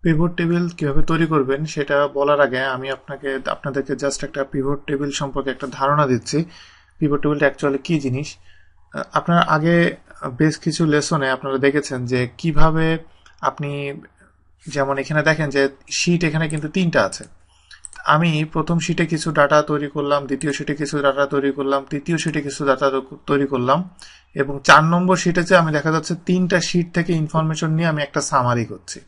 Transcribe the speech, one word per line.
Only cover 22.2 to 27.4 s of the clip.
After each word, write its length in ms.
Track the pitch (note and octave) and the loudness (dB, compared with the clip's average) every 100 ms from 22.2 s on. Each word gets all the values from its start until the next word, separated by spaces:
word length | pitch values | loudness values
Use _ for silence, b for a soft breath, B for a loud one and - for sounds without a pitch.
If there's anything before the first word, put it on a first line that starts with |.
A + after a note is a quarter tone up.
| D#3 D3+ | -2 -4
কিছু 240 | C#3+ C3 C#3+ | -6 -4 0
ডাটা 240 | C3 C#3 C3+ C3 D3 - | 2 2 0 -6 -16 -2
তৈরি 200 | C#3+ C#3 | 0 0
করলাম 440 | C3 B2 D3 F#3 - B B B | -2 2 0 0 -12 B B B
এবং 260 | - C#3 C#3 | -6 -4 -4
চার 200 | - D3 | 6 6
নম্বর 320 | D#3+ F3 F#3 F3+ | 6 2 4 2
শীটে 260 | F3+ F3+ | 2 0
যে 140 | E3+ F#3 | 4 4
আমি 160 | D#3+ | 4
দেখা 200 | D3+ D#3 | 0 0
যাচ্ছে 220 | D#3+ D#3 | -2 -2
তিনটা 460 | F3 - F3+ F3+ F3+ | -6 0 0 2 0
শীট 340 | E3 F3 F3 | 0 -2 0
থেকে 180 | - E3+ | -2 0
ইনফরমেশন 580 | E3 D3+ D#3+ | -2 0 -2